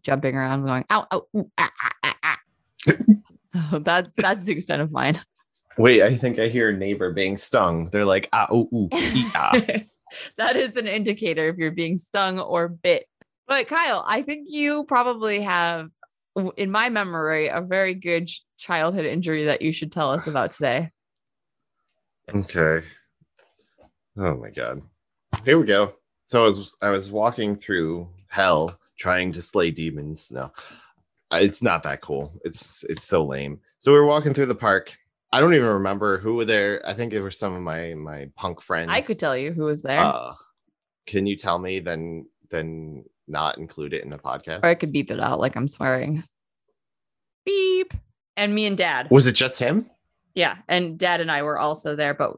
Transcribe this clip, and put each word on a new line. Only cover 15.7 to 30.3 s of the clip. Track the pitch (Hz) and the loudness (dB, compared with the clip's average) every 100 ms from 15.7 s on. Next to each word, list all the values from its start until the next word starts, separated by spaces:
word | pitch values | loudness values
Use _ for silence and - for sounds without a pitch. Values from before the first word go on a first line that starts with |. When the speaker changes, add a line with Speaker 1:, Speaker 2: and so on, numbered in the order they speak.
| 165 160 - _ _ _ - | -2 -8 -16 _ _ _ -6
Speaker 1:
w-, | 185 - | -4 -4
in | 190 | -2
my | 202 247 | 0 0
memory, | 220 190 165 156 156 151 | 0 -2 -2 -2 0 0
a | 165 | -2
very | 180 185 190 | -2 0 0
good | 185 175 170 170 | -2 -2 -2 -2
ch-, | - - _ | -10 -18 _
childhood | - 170 160 190 | -4 0 0 0
injury | 156 165 175 156 151 | -2 -2 -2 0 0
that | 139 | 0
you | 156 | 0
should | 160 156 | -2 -6
tell | 175 143 | -2 0
us | 147 165 | 0 -2
about | 143 98 | -2 -2
today. | - 143 127 165 - _ _ _ _ _ _ _ _ _ _ _ _ - | -2 -2 0 -2 -10 _ _ _ _ _ _ _ _ _ _ _ _ -6
Speaker 2:
Okay. | 104 95 90 80 82 82 - _ _ _ _ _ _ _ _ _ _ _ 104 | -4 -2 0 2 2 -2 -16 _ _ _ _ _ _ _ _ _ _ _ -4
Oh | 92 | -2
my | 67 55 | -2 -6
God. | 65 60 69 - _ _ _ _ - | -8 -8 -8 -14 _ _ _ _ -2
Here | 127 160 | 4 6
we | 110 | 6
go. | 101 101 - _ _ | 4 2 -4 _ _
So | - 123 | 0 4
I | 113 | 6
was, | 98 98 - | 4 -4 -4
I | 104 | -2
was | 98 98 | 0 -2
walking | 104 110 120 107 101 | -2 0 0 -2 -4
through | - 92 80 87 87 - _ | -2 -2 0 -4 -10 -18 _
hell | - 95 78 82 90 _ - | 2 4 4 0 -6 _ -8
trying | 92 90 90 | -2 0 -2
to | 85 | -6
slay | - 101 85 | -2 0 0
demons. | 78 80 73 73 78 - | 0 -6 -8 -10 -12 -12